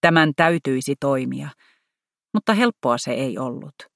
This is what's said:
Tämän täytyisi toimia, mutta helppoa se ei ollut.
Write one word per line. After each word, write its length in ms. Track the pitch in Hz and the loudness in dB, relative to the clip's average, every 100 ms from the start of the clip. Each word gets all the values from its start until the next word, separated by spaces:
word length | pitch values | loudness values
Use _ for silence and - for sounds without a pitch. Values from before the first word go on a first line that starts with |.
Tämän 320 | 175 165 156 143 | 6 6 4 4
täytyisi 580 | 165 165 - 131 131 139 | 2 2 -2 -4 -4 -4
toimia, 480 | 139 135 127 131 147 - _ _ _ _ _ _ _ | -2 -2 -4 -8 -10 -16 _ _ _ _ _ _ _
mutta 200 | 214 - | -4 0
helppoa 440 | 214 240 - 127 120 | 2 2 0 -2 -2
se 140 | - | -2
ei 260 | 123 135 98 | -4 -4 -6
ollut. 360 | 127 127 147 - - | -8 -8 -14 -20 -20